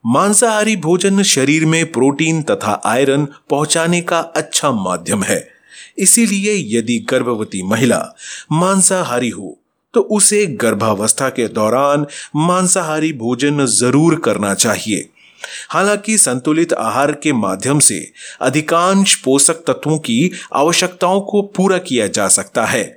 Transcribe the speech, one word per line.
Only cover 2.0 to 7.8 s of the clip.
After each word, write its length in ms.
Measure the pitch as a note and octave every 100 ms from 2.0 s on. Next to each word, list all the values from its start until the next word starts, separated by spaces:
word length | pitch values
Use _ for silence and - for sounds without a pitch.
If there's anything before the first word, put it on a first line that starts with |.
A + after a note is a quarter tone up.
| C3+ C#3 D#3+ D#3+
तथा 300 | D3 G2+ G#2 G#2 -
आयरन 400 | A#2 C#3 C#3 C#3+ - _
पहुंचाने 500 | C#3+ D3+ E3+ E3 F3
का 160 | E3+ E3+
अच्छा 520 | E3 D#3 D#3 - D3+
माध्यम 500 | A#2 F#2 F2+ E2+ G#2
है। 160 | F#2+ F#2 - _ _ - - -
इसीलिए 560 | G3 - A3+ G3+ G3+ G#3 A#2
यदि 300 | A2+ A2+ A#2 -
गर्भवती 520 | C3 B2 A2+ G#2+ G2
महिला 380 | F#2 A2